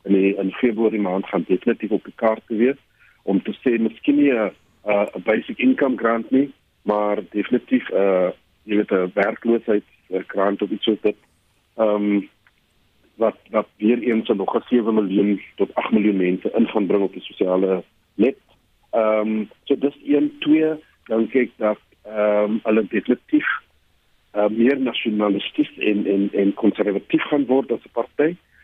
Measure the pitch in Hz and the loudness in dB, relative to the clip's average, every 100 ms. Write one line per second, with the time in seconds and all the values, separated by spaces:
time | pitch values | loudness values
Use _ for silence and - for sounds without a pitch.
0 | 98 98 98 98 95 - 123 110 110 107 | 0 2 4 2 -4 0 0 2 0 0
1 | 98 92 - 95 82 92 - 113 101 104 | -2 -2 -2 -4 0 0 0 -2 -2 -4
2 | - - 113 110 - 107 123 143 _ _ | -4 -2 0 0 -4 0 0 0 _ _
3 | _ _ - 98 - 104 127 117 110 - | _ _ -2 -2 -2 -4 -2 0 0 -2
4 | - 143 143 120 101 - _ _ 104 104 | 0 4 4 2 -2 -6 _ _ -2 0
5 | 104 - 101 110 - - 127 123 135 117 | 0 -4 -2 -2 -2 0 0 2 0 0
6 | 117 117 113 131 139 - _ _ - 104 | 0 -2 0 0 0 -6 _ _ -2 0
7 | 104 104 - 104 - 123 - 123 - 92 | 0 -2 -4 -6 -2 -2 0 -2 0 0
8 | 98 92 90 - _ _ 107 104 101 95 | 2 2 0 -4 _ _ -4 -2 0 0
9 | 92 101 101 113 117 117 113 104 - _ | 0 0 -2 -2 0 0 0 -2 -2 _
10 | _ 92 - 101 98 101 98 104 - 104 | _ -8 -6 -2 -2 -2 -4 -4 -2 0
11 | 107 - _ _ _ _ _ - 110 104 | -2 -4 _ _ _ _ _ -2 0 0
12 | 104 101 92 _ _ _ _ _ _ _ | 0 0 -2 _ _ _ _ _ _ _
13 | _ - 110 - _ 107 101 _ 107 120 | _ -4 -2 -2 _ -4 -4 _ 0 2
14 | - 113 107 101 92 113 - 123 110 110 | 0 -2 0 -2 -2 -4 0 0 2 0
15 | 98 98 101 101 - - 98 - - 113 | 0 0 0 0 -6 -4 -4 -2 0 2
16 | 104 98 90 92 - 110 110 110 95 104 | 2 2 0 -2 -2 0 0 0 0 0
17 | 95 92 - - 92 92 95 92 - _ | 0 -6 -16 -4 0 0 0 -2 -4 _
18 | _ - 120 135 _ _ _ _ _ 117 | _ 0 0 0 _ _ _ _ _ 0
19 | 110 110 107 110 104 - - 139 143 - | 2 2 0 -2 -6 -12 -4 -2 -2 -4
20 | - 147 147 - 147 156 156 156 - _ | -2 0 0 -2 0 2 2 -2 -10 _
21 | - 113 110 135 120 - 107 107 _ _ | -4 -2 0 0 -2 -2 -2 -4 _ _
22 | 107 107 104 104 107 110 113 110 101 101 | -10 -2 0 2 0 -2 0 0 0 -4
23 | - 123 - 302 - - - _ _ _ | -2 -4 0 0 0 -4 -10 _ _ _
24 | _ _ _ 104 104 110 120 139 127 113 | _ _ _ -2 -2 2 2 2 -2 -4
25 | 117 107 104 101 - - - - 107 101 | -4 0 0 -2 -4 -4 -4 -2 -2 0
26 | - 98 98 - 101 - 104 - 101 98 | 0 0 0 0 0 2 0 0 -2 -2
27 | - - - 147 123 131 - 117 - 117 | -2 -2 0 -2 2 0 0 -6 -6 -8
28 | 117 - 156 180 _ _ | -6 -2 -2 -2 _ _